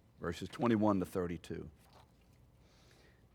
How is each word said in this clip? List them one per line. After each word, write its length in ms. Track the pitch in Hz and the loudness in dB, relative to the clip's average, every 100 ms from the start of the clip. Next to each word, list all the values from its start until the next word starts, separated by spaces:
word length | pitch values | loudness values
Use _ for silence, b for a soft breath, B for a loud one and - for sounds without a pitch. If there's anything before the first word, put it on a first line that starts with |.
| - - | -20 -10
Verses 300 | 85 82 95 | -8 -6 -8
twenty-one 500 | - 117 110 107 98 | -2 4 6 6 4
to 60 | 90 | 0
thirty-two. 640 | 98 87 85 - 85 82 - - - - - - - - - b b b b b b b | -2 -2 -4 -8 -10 -10 -16 -20 -20 -20 -20 -20 -20 -20 -20 b b b b b b b